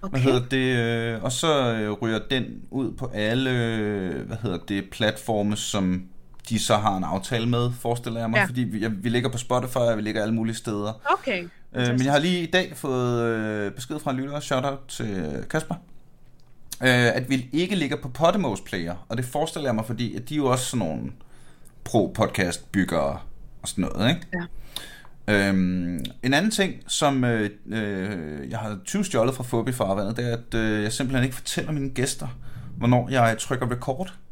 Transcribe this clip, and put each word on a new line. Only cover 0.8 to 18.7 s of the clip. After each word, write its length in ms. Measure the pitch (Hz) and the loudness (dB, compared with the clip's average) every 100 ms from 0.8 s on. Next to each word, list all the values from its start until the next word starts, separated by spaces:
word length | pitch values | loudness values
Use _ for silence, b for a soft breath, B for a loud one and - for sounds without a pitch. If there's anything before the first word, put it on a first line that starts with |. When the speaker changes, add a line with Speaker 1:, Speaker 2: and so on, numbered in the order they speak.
| 117 117 117 113 | 2 2 0 -2
Speaker 2:
og 80 | 131 | -2
så, 420 | 123 165 147 127 | 0 2 4 4
øh, 180 | 113 107 | 2 0
ryger 280 | 104 113 110 - | 0 0 0 0
den 300 | 131 113 98 - | -2 -2 -6 -6
ud 220 | 135 131 | -4 -4
på 180 | - 127 | -4 -6
alle, 380 | 104 107 123 131 | 0 2 2 2
øh, 760 | 127 117 113 107 101 92 71 55 | 2 2 0 0 0 -2 -4 -6
hvad 100 | 110 | -4
hedder 160 | 110 87 - | -2 -4 -2
det, 220 | 98 95 | -4 -4
platforme, 640 | - 107 107 - 107 104 104 | 0 0 0 -2 0 0 0
som 460 | - 107 95 92 92 - - - - | -2 0 2 0 -4 -14 -16 -16 -2
de 100 | 113 | -2
så 180 | - 110 | 2 4
har 200 | 107 95 | 4 0
en 60 | |
aftale 420 | 87 90 - 120 117 | 0 -2 -2 -2 2
med, 220 | 120 120 123 | 2 2 -2
forestiller 380 | 117 120 120 113 | -2 -2 -2 -4
jeg 100 | 113 | 0
mig. 80 | 113 | 2
Speaker 1:
Ja. 80 | 196 | 2
Speaker 2:
Fordi 160 | 123 | 0
vi, 180 | 113 104 | -2 -2
ja, 80 | 110 | -2
vi 180 | 104 110 | -2 0
ligger 200 | 120 127 | 2 0
på 80 | 117 | -2
Spotify, 400 | - 123 110 131 | 0 0 0 2
og 200 | 120 110 | 2 2
vi 40 | |
ligger 200 | 107 110 | 0 0
alle 120 | 107 | 0
mulige 220 | 113 113 110 | 0 0 -4
steder. 460 | - 104 104 110 - 370 | -4 -2 -4 -4 0 0
Speaker 1:
Okay. 240 | - 190 175 - - - | 2 -4 -4 -14 -10 0
Speaker 2:
Øh, 120 | 123 | 2
men 160 | 123 | 2
jeg 80 | 131 | 4
har 80 | 143 | 4
lige 220 | 160 180 | 4 2
i 80 | 165 | 2
dag 200 | 185 180 147 | 0 0 -4
fået, 480 | 139 127 123 123 | -2 0 2 2
øh, 480 | 117 113 110 107 101 | 2 0 0 -2 -4
besked 280 | 98 - 151 | -6 -8 -6
fra 120 | 147 | -2
en 60 | 131 | -2
lytter, 220 | 135 147 | -4 -6
shout 260 | 147 131 135 | -2 0 0
out 140 | 135 - | -6 -10
til 580 | - 113 95 78 69 - | -6 -4 -4 -4 -4 -4
Kasper, 260 | 156 - 165 - - - - - - - - - - | -4 -2 -8 -8 -18 -18 -20 -20 -20 -20 -20 -16 0
øh, 340 | 127 123 120 117 | 4 6 6 4
at 140 | 127 | 2
vi 200 | 135 123 | -2 0
ikke 220 | 147 180 202 | 0 2 2
ligger 220 | 143 147 | 0 -2
på 140 | 131 123 | -6 2
Podimo's 440 | 165 202 156 95 | 4 4 2 -2
Player, 400 | - | -4